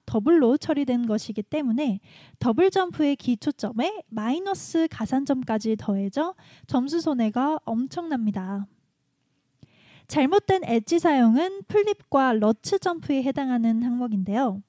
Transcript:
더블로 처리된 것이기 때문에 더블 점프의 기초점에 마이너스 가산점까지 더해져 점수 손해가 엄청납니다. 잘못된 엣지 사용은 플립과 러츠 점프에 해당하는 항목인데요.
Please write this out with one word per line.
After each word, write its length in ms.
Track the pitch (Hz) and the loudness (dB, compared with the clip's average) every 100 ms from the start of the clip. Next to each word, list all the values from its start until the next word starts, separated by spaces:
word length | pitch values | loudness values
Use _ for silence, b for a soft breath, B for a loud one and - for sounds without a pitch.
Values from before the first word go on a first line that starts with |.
| - | -4
더블로 520 | 226 220 339 233 285 | -2 4 6 6 2
처리된 480 | - 285 269 247 233 | 0 -2 0 0 0
것이기 380 | 214 - 214 | -2 -4 -8
때문에 580 | 196 302 269 226 294 196 B B B _ | -6 -4 -2 0 -2 -4 B B B _
더블 300 | 247 226 381 | -2 2 2
점프의 440 | 381 359 - 294 285 | 2 -2 0 0 0
기초점에 880 | - 233 - - - 220 320 415 - | -2 -2 -2 -4 -6 -2 -4 -4 -10
마이너스 800 | 220 214 302 392 381 - 330 320 | -6 -2 -2 -2 -4 -2 0 0
가산점까지 840 | - 220 262 277 269 247 220 220 220 | -2 -2 -2 0 -2 0 -2 -2 -2
더해져 560 | - 196 196 269 330 370 B B - | -2 -2 -2 -2 -4 -6 B B -2
점수 320 | 262 269 330 | -2 0 -2
손해가 600 | 320 262 220 226 277 311 | -2 0 0 0 0 -2
엄청납니다. 1040 | - 226 262 - 339 262 214 196 185 196 202 _ _ _ _ _ _ _ _ _ b b b b _ | -4 -4 -4 -6 -4 -2 -2 -4 -6 -8 -8 _ _ _ _ _ _ _ _ _ b b b b _
잘못된 580 | - 269 403 - 381 - | 0 2 2 2 0 2
엣지 340 | 233 214 339 | -2 0 2
사용은 640 | 339 277 233 233 359 392 - | 2 4 6 4 2 -4 -2
플립과 640 | 415 415 403 _ 277 262 | 0 0 -2 _ 2 2
러츠 440 | 220 208 214 - 392 | 2 2 0 -2 -2
점프에 460 | 370 339 - 269 | -2 -4 -2 0
해당하는 580 | 262 269 269 247 226 226 | 0 -2 -2 2 2 2
항목인데요. 800 | 240 240 247 202 190 214 262 196 | 0 -2 -2 -2 -2 0 0 -2